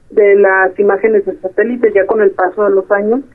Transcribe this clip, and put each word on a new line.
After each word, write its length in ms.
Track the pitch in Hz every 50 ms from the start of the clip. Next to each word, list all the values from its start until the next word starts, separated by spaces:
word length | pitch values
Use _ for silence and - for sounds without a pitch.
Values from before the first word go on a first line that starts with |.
| _ -
de 240 | - - 208 202 202
las 420 | 202 202 196 190 190 190 180 - -
imágenes 460 | 202 202 196 196 202 220 220 202 196
de 120 | 190 175 -
satélite, 540 | - 185 - 208 214 233 247 240 240 214 196
ya 100 | 190 180
con 140 | 190 220 220
el 120 | 208 196 -
paso 320 | - 185 185 - 214 208
de 60 | 202
los 200 | 196 190 190 -
años, 300 | 208 202 208 214 233 269 269 - -